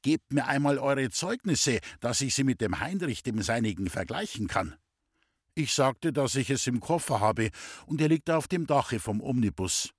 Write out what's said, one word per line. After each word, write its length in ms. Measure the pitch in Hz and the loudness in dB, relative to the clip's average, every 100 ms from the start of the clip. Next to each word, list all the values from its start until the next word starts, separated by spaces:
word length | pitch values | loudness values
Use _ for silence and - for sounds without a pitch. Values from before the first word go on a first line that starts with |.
gebt 320 | 135 156 _ | 2 0 _
mir 140 | 139 127 | 0 2
einmal 300 | 139 143 139 | 2 2 2
eure 320 | 139 139 135 | 2 0 0
Zeugnisse, 680 | - 175 247 202 139 - 113 - - | -2 -4 -4 0 2 2 0 -4 -6
dass 200 | 117 117 | -4 -2
ich 140 | 135 - | -2 0
sie 80 | |
mit 160 | 135 110 | 0 0
dem 200 | 107 90 | -2 -2
Heinrich, 440 | 127 190 170 110 | -4 -4 -4 -4
dem 180 | - 107 | -4 -4
Seinigen, 480 | 95 117 110 92 92 | 0 0 0 0 -4
vergleichen 580 | - 90 113 220 - 98 | -4 -6 -6 -6 -6 -2
kann." 280 | 98 73 - _ _ _ _ _ _ _ | -2 -4 -10 _ _ _ _ _ _ _
Ich 200 | - 139 | -4 -2
sagte, 380 | - 135 127 165 | 4 2 2 -2
dass 240 | 147 135 139 | 0 0 0
ich 140 | 123 | 0
es 180 | 135 - | 0 0
im 120 | 123 | -2
Koffer 400 | - 165 - 113 | 0 -2 0 2
habe, 300 | 107 110 110 - - - - | 2 2 0 -2 -16 -16 -6
und 160 | 151 | 0
er 80 | 156 | 4
liegt 200 | 160 - | 2 2
auf 180 | 160 - | 0 2
dem 180 | 180 156 | -2 2
Dache 340 | 143 - 113 | 2 2 -2
vom 220 | - 104 | -2 -4
Omnibus. 720 | - 127 107 - 92 - - | 0 2 2 0 -2 -2 -4